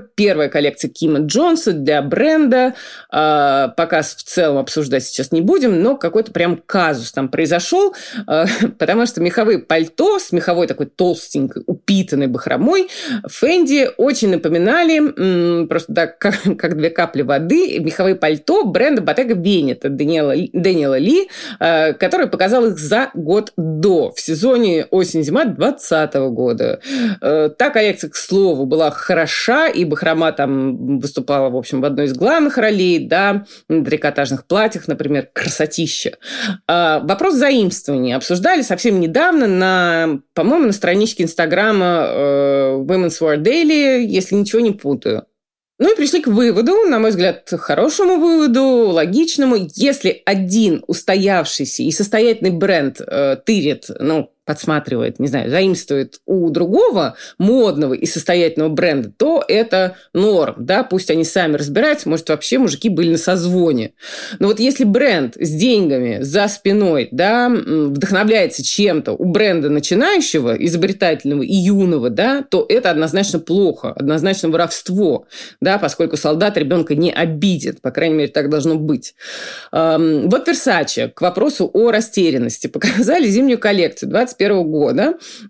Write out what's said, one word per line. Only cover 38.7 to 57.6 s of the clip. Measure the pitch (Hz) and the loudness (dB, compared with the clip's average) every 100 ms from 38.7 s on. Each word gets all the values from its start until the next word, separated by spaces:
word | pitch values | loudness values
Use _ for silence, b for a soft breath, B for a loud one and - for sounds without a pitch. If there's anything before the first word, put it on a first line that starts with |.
| 185 240 190 | -2 0 2
недавно | 165 240 359 320 220 | 2 2 2 2 2
на, | 185 185 185 175 165 160 139 - | 2 2 2 2 0 0 -4 -6
по-моему, | - 180 339 247 | -2 2 2 2
на | |
страничке | 196 165 190 220 - | 0 0 0 0 -2
Инстаграма, | 165 - 160 175 214 202 180 170 120 | -4 -2 -2 0 2 2 2 0 0
э, | 82 143 143 139 139 135 135 | 0 0 2 2 2 0 -2
Women's | 135 185 170 - | 0 0 0 0
Wear | 160 147 | 0 2
Daily, | 180 311 311 302 277 254 | 2 2 2 2 2 2
если | 220 185 190 202 | 0 -2 0 0
ничего | 202 226 | 0 2
не | 233 | 0
путаю. | 202 143 143 - 107 - _ _ _ _ - | 0 -4 -4 -2 -4 -6 _ _ _ _ -2
Ну | 330 | 2
и | 440 | 2
пришли | 294 359 | 0 0
к | 254 | 2
выводу, | 208 240 190 240 415 403 | 2 4 2 2 4 4
на | 226 | 2
мой | 220 | 2
взгляд, | 185 180 - - 165 | 2 0 -2 -6 -6
хорошему | - 143 285 349 370 359 | -2 0 0 2 2 4
выводу, | 339 330 294 240 269 247 214 | 4 4 4 2 4 4 2
логичному. | 165 160 226 320 - 262 226 170 - | 2 2 2 0 2 2 2 -2 0
Если | 277 269 190 - - | 0 0 -2 -2 -2
один | 196 185 214 208 160 - | -2 0 2 2 0 -2
устоявшийся | 151 - 196 196 185 147 - 139 - | -4 0 0 2 0 -2 -4 -6 -4
и | 127 | -4
состоятельный | 156 208 220 233 226 190 | -2 0 2 2 2 0
бренд, | 170 196 170 135 - | 0 0 0 0 -6
э, | - 139 139 135 - | -6 -2 -2 -2 0
тырит, | 202 143 131 - - | 0 0 -2 -8 -6
ну, | 139 156 - _ - | -2 -2 -4 _ -8
подсматривает, | 147 - 151 - 120 - - | -6 -2 -2 -2 -4 -4 -2
не | 139 | -2
знаю, | 131 117 | -2 -2
заимствует | 160 190 185 - 139 131 - - | 0 0 0 -2 -4 -4 -8 -4
у | 190 165 | -2 0
другого | 156 175 285 466 214 135 B B - | 0 0 2 2 2 -2 B B -2
модного | 190 262 | 2 4